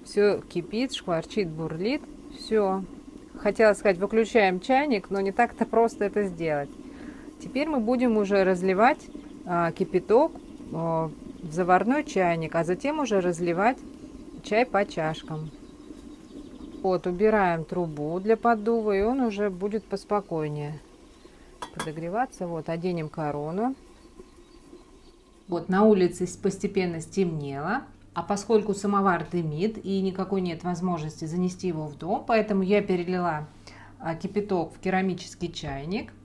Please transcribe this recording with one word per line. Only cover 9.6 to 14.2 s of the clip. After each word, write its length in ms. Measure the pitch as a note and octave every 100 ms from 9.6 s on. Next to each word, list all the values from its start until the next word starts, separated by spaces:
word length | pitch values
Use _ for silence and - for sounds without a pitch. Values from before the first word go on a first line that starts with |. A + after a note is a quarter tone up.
| E3+
кипяток, 640 | E3 F#3+ F3+ F3 A3 D#4+ - - - -
а, 360 | D#3+ E3 E3 D#3+ - - -
в 120 | E3
заварной 500 | D#3 F3+ F#3 G3 C#4+
чайник, 520 | D4 - F3+ E3+ D#3 E3
а 80 |
затем 360 | E3 F3+ C#4 D#4
уже 220 | C4+ G3+
разливать 560 | F3+ E3 E3+ E3+ G#3 C4 - - - -